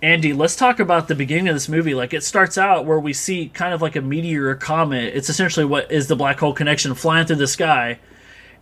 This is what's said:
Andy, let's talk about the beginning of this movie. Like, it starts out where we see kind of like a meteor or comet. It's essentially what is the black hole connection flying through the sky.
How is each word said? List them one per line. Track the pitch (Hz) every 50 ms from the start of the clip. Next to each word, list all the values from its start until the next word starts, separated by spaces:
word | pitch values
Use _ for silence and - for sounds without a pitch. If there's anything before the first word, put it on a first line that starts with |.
Andy, | - 160 165 165 156 151 147
let's | 139 156 170 -
talk | - 262 247 240 -
about | 208 175 175 165 156
the | - 170
beginning | 139 143 131 151 170 190
of | 180 156
this | 143 - -
movie. | 156 165 165 160 139
Like, | 127 123 123 165
it | 147 -
starts | - - 196 190 - -
out | - - 202 185 165 131
where | 156 156 156
we | 147 151 135
see | - - - 185 175 165 156 -
kind | - 175 180 175
of | 160
like | 160 156 156
a | 151
meteor | 135 135 143 160 165 170 160 147 139 135
or | 135
comet. | 135 - - 156 160 165 147 135 123 117 120 -
It's | 139 135 -
essentially | 151 - 190 170 - 165 151
what | 139 143 143 - -
is | 156 151 135
the | 139 156
black | 123 143 139 139 -
hole | 160 147 135
connection | - 151 147 151 - - 143 127
flying | - - 160 160 165 165
through | 165 160
the | 147 139
sky. | 131 - - 175 160 151 127 120 120 120 - - - - - - - - - - - - -